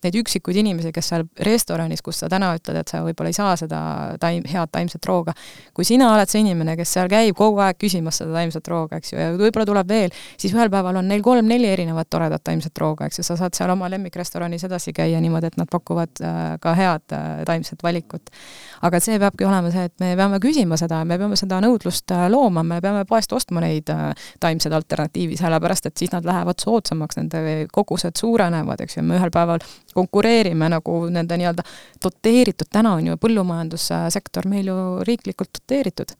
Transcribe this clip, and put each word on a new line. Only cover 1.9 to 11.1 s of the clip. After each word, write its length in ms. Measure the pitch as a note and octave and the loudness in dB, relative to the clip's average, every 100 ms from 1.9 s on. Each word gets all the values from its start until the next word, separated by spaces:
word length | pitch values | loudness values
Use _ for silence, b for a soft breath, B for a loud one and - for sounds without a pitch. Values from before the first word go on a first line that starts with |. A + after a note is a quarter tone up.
| D#3+ | -6
kus 160 | - E3+ | -8 -8
sa 80 | - | -2
täna 200 | F#3+ F#3+ | 0 0
ütled, 220 | E3 - D#3+ | -2 -4 -6
et 140 | E3 | -4
sa 80 | E3 | -4
võib-olla 300 | E3 E3 E3 | -4 -4 -4
ei 20 | |
saa 200 | E3+ G3+ F3 | -2 0 0
seda 200 | D#3+ D#3 D#3 D3+ - - | -2 -6 -4 -6 -8 -4
taim-, 240 | E3+ E3+ - | -2 -2 -4
head 220 | F3+ E3 | -4 -2
taimset 380 | - F3 E3 - | -2 -4 -6 -2
rooga. 240 | F#3 E3 E3 B B B | 0 0 -6 B B B
Kui 140 | - F3+ | -4 2
sina 220 | B3 B3+ | 6 6
oled 160 | G#3+ G3 | 6 4
see 120 | G#3+ | 2
inimene, 300 | G#3+ F3 D#3+ D#3+ | 2 2 -2 -2
kes 140 | E3+ - | -2 0
seal 100 | F3+ | 2
käib 240 | G3+ A3+ | 4 4
kogu 240 | F3+ G#3+ G#3 | 4 4 4
aeg 160 | G3 F3+ | 2 2
küsimas 400 | G#3 F3+ D#3+ - | -2 0 -2 -4
seda 160 | D#3+ D#3+ | -4 -2
taimset 320 | E3+ D#3 - | -2 -4 -6
rooga, 300 | E3+ D#3 D#3+ | -4 -4 -8
eks 140 | - | -8
ju, 40 | - | -4
ja 140 | D#3+ | -2
võib-olla 340 | F3 G#3+ A3+ G#3+ | 2 2 2 2
tuleb 220 | G3+ F3+ | 2 2
veel, 220 | A3 F#3 B B B | 2 0 B B B
siis 160 | G3 | -2
ühel 140 | G#3 A#3 | 2 2
päeval 300 | G3 F3+ F#3 | 2 0 0
on 80 | |
neil 160 | F#3 | 0